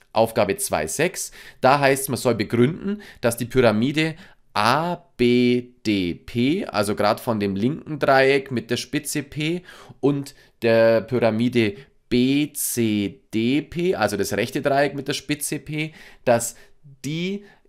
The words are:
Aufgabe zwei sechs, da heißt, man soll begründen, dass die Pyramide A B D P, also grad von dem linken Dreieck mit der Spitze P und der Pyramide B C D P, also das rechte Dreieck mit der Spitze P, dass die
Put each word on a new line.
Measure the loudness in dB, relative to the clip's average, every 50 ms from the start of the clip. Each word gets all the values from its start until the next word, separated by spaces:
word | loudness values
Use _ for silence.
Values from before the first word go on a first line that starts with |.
| _ _
Aufgabe | 0 0 0 0 2 -2 0 0 0
zwei | -4 -2 -4 -2 -2 -2
sechs, | -4 -2 -2 -2 -2 -2 -6 -12 -12 -14 -18 -20 -20 -10 0
da | 4 4 4 6
heißt, | 4 2 2 2 0 -4
man | -4 0
soll | 0 0 0
begründen, | 0 -2 -2 2 2 2 2 2 -4 -6 -6 -6 -6 -10 -20 -14 -4
dass | -2 -2 -2 -2
die | -8
Pyramide | -2 2 4 4 4 4 2 0 0 0 -2 -2 -4 -4 -10 -18 -20 -20 _ _ _ -2
A | 0 2 2 2 2 0 -2 -6 -6 -10 _ _ 2
B | 2 4 4 4 4 4 2 0 -2 -6 _ _ -4
D | -2 -2 0 0 -2 -4
P, | -6 _ -8 -4 -2 0 0 0 -2 -4
also | -4 -4 -4 -2 -2 -2
grad | 0 0 0 0 0
von | -2 -4 -2 -2
dem | -2 -2 -2
linken | 0 -2 -2 -2 -4 -8 -10 -6 -2
Dreieck | 0 2 4 4 4 4 2 2 0 -2
mit | -8 -8 -4 -4
der | -6 -6
Spitze | -6 -6 -8 -8 -6 -6 -8 -8
P | -8 -8 -8 -6 -4 -4 -4 -6 -8 -14 -20 -20 -20 -20 -12 0
und | 0 0 0 0 -6 -12 -16 -20 -20 _ _ -2
der | 2 4 4 6 6 6 4 4
Pyramide | 0 0 -2 0 2 2 2 2 0 2 2 2 0 0 -2 -6 -18 _ _ _ _ 0
B | 2 2 4 4 2 0 0 -2 -4
C | -8 -6 -6 -2 -2 0 0 0 0 -2 -2 -6 -10 _ -6 -4
D | -2 0 0 0 -2
P, | -2 -4 -6 -4 -2 -2 0
also | 0 0 0 0
das | -2 -4 -2
rechte | -2 -2 -2 -2 -4 -4
Dreieck | -2 0 2 2 0 0 -2
mit | -6 -8 -6
der |
Spitze | -8 -8 -4 -6 -6 -6 -4 -8 -8 -8
P, | -10 -10 -8 -6 -6 -8 -10 -18 -20 -20 -20 -6 2
dass | 2 2 2 2 -4 -10 -14 -20 -20 -20 _ _ -20 -20 _ -8
die | -6 -4 -4 -4 -4 -4 -6 -10 -16 -20 _ _